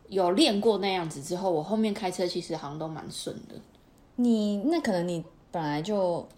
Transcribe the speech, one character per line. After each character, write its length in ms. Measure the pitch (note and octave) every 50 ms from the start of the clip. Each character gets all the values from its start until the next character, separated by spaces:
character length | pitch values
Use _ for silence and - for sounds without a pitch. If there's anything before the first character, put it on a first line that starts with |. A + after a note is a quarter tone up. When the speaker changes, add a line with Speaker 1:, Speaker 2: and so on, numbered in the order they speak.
| - -
Speaker 1:
有 200 | G3 G3 F3+ F3
练 320 | F#3 G3 D#4+ C4+ G#3 G3+
过 160 | G#3 A3+ G#3
那 160 | G3 G3 G3 F#3+
样 160 | F3+ E3+ D#3
子 100 | - C#3
之 160 | C3+ - F3+
后， 140 | F3+ F#3+ F#3+
我 140 | E3+ D3+ D#3
后 120 | F#3 G#3+
面 160 | A3 A3 G#3+
开 200 | G3+ - G3 F#3
车 160 | F3 - F#3
其 120 | F3 - F3+
实 160 | E3 - E3
好 120 | D#3 -
像 100 | C#3+ D3
都 100 | D#3 D#3
蛮 160 | D#3+ D#3+ - - -
顺 260 | - - - - - - - -
的。 60 | - - - - - - - - - - - - -
Speaker 2:
你， 400 | - B3 A#3+ A3+ G#3+ G#3 G#3 G#3
那 220 | G3+ G3+ C#4+ F4 E4
可 120 | D4+ A#3+
能 160 | F#3+ F3 F3
你 160 | F3 F3 E3 D#3+ - - - - _
本 140 | - F3 D#3+
来 180 | D3 D3 D3+
就 420 | D#3+ G3+ G#3+ G3+ F#3+ F3 E3+ D3+ - - -